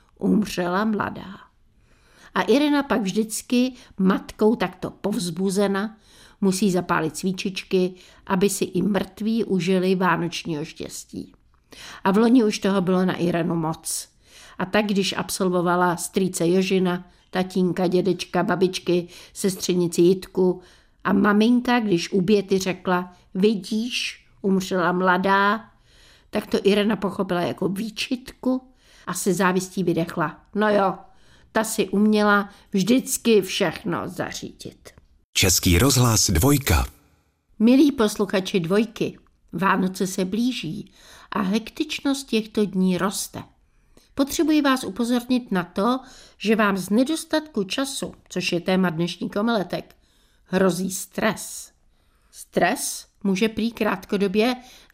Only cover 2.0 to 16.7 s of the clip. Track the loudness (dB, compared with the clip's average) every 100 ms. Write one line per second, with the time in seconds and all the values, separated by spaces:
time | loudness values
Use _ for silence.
2 | _ _ -8 -2 2 4 4 2 2 0
3 | 0 -2 -4 -6 -2 0 0 -4 -12 -2
4 | 0 0 -4 0 2 2 -2 -6 -12 -6
5 | -4 -4 -4 -4 -2 0 0 0 -4 -8
6 | _ -20 -20 -2 0 2 2 0 0 0
7 | -2 -4 -6 -4 -6 -8 -2 0 0 -4
8 | -20 -16 -4 0 0 0 -4 -2 0 0
9 | -4 -6 -4 -2 -2 -2 0 0 2 2
10 | 2 0 -2 -6 -6 -6 -8 -12 -14 -14
11 | -14 -14 -14 _ _ _ _ -20 -20 -6
12 | 0 4 6 6 4 2 0 0 2 2
13 | 0 0 -2 -2 -2 -2 -4 -6 -8 -8
14 | -10 _ _ -20 -18 -10 -2 0 2 0
15 | -2 -4 -6 -2 0 0 2 2 2 0
16 | -4 -2 -2 0 0 2 2